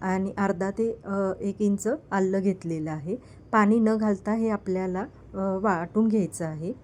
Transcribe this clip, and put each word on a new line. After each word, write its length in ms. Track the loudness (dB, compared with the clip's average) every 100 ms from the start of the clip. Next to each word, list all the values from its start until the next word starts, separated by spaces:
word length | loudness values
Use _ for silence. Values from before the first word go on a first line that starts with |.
आणि 300 | -2 0 -2 0
अर्धा 320 | 0 0 -2
ते, 300 | -2 -2 -2
अ, 280 | -4 -2 0 -2
एक 200 | -4 0
इंच 280 | 0 0 -2 -4 -2
आलं 280 | 0 2 2
घेतलेलं 500 | 0 -2 -4 -4 -4
आहे. 260 | -6 -6 -8 -10 -20 0
पाणी 260 | 4 6 6
न 180 | 4 4
घालता 360 | 2 0 0
हे 160 | 0 0
आपल्याला, 520 | -2 -2 -2 -2 -4 -6 -10 -12
अ, 240 | -4 -2 0
वाटून 460 | 2 0 0 0 2
घ्यायचं 360 | 2 0 -2
आहे. 280 | -6 -6 -8 -8